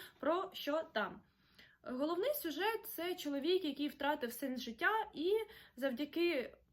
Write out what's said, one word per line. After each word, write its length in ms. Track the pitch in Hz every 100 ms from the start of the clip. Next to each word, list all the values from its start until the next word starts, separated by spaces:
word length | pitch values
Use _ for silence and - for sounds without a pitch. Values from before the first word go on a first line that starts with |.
| - -
про 320 | 277 349 370
що 300 | - - 294 214
там. 280 | 220 190 180 - _ _ - - _
Головний 500 | - 254 302 349 494
сюжет — 460 | 605 - 285 415 453 -
це 260 | - 349
чоловік, 500 | 349 294 277 294 370
який 240 | 311 277 294
втратив 440 | - 277 302 233
сенс 280 | - 269 254
життя, 300 | 240 226 359 440 -
і 180 | - 339 440 427 - - -
завдяки 760 | 269 240 294 330 349 285 - - _